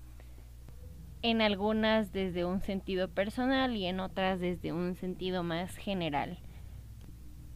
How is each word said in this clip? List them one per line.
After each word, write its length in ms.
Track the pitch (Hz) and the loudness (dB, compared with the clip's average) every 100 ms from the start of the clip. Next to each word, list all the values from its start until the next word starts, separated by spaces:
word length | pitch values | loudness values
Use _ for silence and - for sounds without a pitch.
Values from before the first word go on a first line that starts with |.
| - - - - - - - - - - - - | -14 -14 -14 -14 -14 -14 -14 -14 -12 -12 -14 -2
En 180 | 233 226 | 2 4
algunas 720 | 214 190 208 220 220 220 208 | 4 4 4 4 6 6 4
desde 320 | 190 190 175 | 0 0 2
un 160 | 175 190 | 2 2
sentido 480 | - 190 - 185 185 | 0 -2 0 0 0
personal 640 | - 202 254 254 262 262 | 0 0 2 2 4 4
y 120 | 220 180 | 2 0
en 120 | 190 | 0
otras 400 | 190 - 190 185 | -2 2 4 4
desde 340 | 180 170 - | 2 0 0
un 220 | 160 175 | 0 0
sentido 480 | 180 185 175 185 185 | 0 -4 -2 0 0
más 340 | 170 165 185 - | 0 0 -2 -4
general. 600 | - 190 165 143 123 175 - - - - - - - - - - - | -2 0 2 0 -2 -6 -10 -12 -12 -12 -14 -14 -14 -12 -12 -12 -12